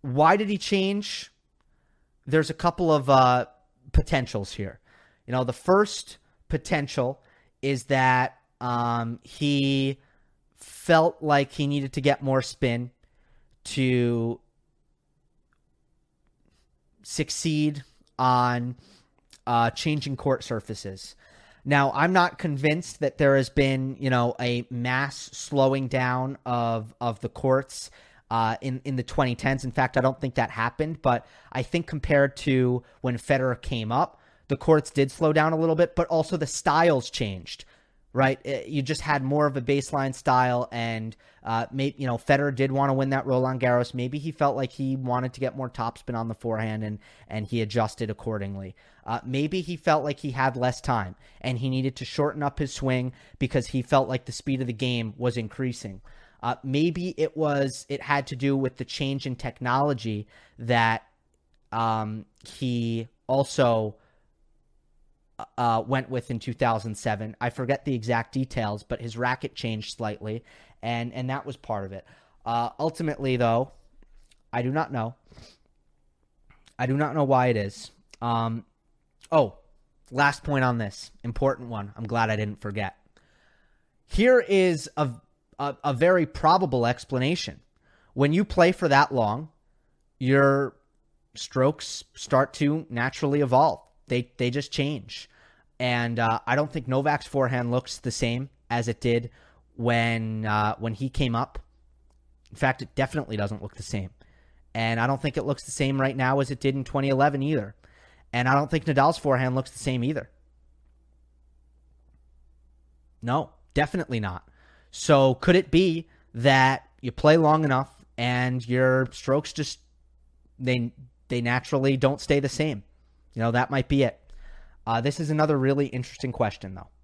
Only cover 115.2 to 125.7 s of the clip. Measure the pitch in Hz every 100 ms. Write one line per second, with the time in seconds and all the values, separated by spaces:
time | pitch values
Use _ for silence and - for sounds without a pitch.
115.2 | 180 127 - 180 180 165 185 165 165 _
116.2 | _ 113 131 135 131 135 - _ 123 -
117.2 | 151 165 156 156 156 131 135 - - -
118.2 | 120 123 127 127 117 123 131 131 127 -
119.2 | - 139 151 - 147 - _ _ _ _
120.2 | _ _ _ _ 127 123 117 - - _
121.2 | _ 120 120 123 - 139 135 135 131 147
122.2 | - 143 139 - 156 107 - _ _ _
123.2 | _ - 113 120 131 139 123 139 127 -
124.2 | - - - - - - - 117 127 143
125.2 | 156 151 151 147 131